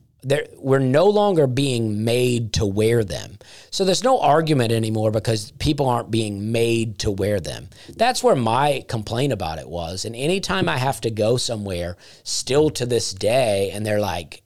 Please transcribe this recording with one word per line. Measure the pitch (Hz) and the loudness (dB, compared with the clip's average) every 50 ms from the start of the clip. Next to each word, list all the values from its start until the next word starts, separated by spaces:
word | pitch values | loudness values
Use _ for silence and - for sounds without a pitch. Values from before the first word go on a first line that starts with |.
| _ _ _ _ - | _ _ _ _ -2
they're, | 127 143 151 - - - | -2 -2 -2 -2 -6 -14
we're | - - 135 135 135 | -8 0 2 2 2
no | 135 127 131 151 180 | 4 4 4 4 4
longer | 208 208 208 208 202 185 160 143 | 4 4 4 2 4 4 4 2
being | 131 120 131 143 135 123 117 113 110 104 104 110 | 2 2 0 0 0 0 0 0 -2 -2 0 0
made | 117 120 123 123 123 123 120 117 104 - | 0 2 2 2 2 2 0 -2 -2 -2
to | - 113 | -2 0
wear | 101 95 107 107 113 120 117 104 | 0 2 2 2 4 4 2 0
them. | 87 76 60 - - 98 - - - - - - - | -2 -6 -10 -10 -14 -18 -20 -20 -20 -20 -20 -16 -10
So | - - 190 | -4 -2 0
there's | 190 175 - 220 | 0 0 2 4
no | 262 262 - | 2 4 4
argument | 147 143 147 165 165 151 156 131 117 113 117 | 4 4 4 4 4 2 2 2 2 2 2
anymore | 113 113 110 110 110 110 110 | 0 0 0 0 0 0 2
because | 107 110 - 117 113 107 - - | 0 0 0 0 -2 -2 -4 -10
people | - - - 147 160 139 135 | -8 -2 0 0 0 2 0
aren't | 127 120 120 - - | 0 0 0 -2 -2
being | 117 113 110 104 101 101 104 110 | -2 -2 -2 -2 -4 -6 -4 -2
made | 117 117 117 117 117 113 113 117 104 - | 0 0 2 2 2 0 0 -2 -4 -4
to | - 110 | -4 -4
wear | 98 95 95 104 104 95 | -2 0 -2 -2 -2 -2
them. | 73 - - - 69 - - - - - - | -4 -6 -10 -10 -14 -18 -20 -20 -20 -18 -4
That's | - - 254 240 - | 0 0 0 0 2
where | 247 240 185 | 4 4 4
my | 135 117 113 117 131 147 147 139 123 - - | 4 4 2 2 2 2 2 0 -2 -4 -6
complaint | 127 113 104 - 117 120 143 139 | -6 -6 -4 -4 -2 -2 0 0
about | 117 92 85 80 80 76 | -2 -2 -4 -6 -6 -8
it | 64 60 | -10 -8
was. | 85 87 85 85 90 92 - | -8 -8 -6 -6 -8 -8 -8
And | 113 117 | -8 -6
anytime | 120 135 165 190 196 190 - 190 190 180 | -4 -2 -2 -2 -2 -2 -4 -2 -2 -2
I | 165 156 | -2 -2
have | 131 127 135 127 - | -2 -2 -2 -4 -2
to | - 113 | -4 -4
go | 107 110 104 110 123 | -2 0 2 2 2
somewhere, | 127 - - 117 107 101 98 92 87 87 87 90 - - - - - _ | 0 0 -4 -6 -6 -6 -6 -6 -6 -6 -6 -8 -12 -18 -20 -20 -16 _
still | - - - - 120 127 147 156 151 | -8 -6 -6 -4 0 2 2 2 2
to | - - 123 | 0 -2 -2
this | 123 120 113 - - 101 | 0 0 -2 -2 -4 -6
day, | 92 104 104 120 135 127 110 101 98 98 95 | -4 -2 0 2 2 2 2 0 0 0 -2
and | 92 104 110 | -4 -6 -4
they're | 107 104 104 | -2 0 0
like, | 104 92 82 87 80 - - - _ | -2 -2 -4 -6 -8 -12 -18 -20 _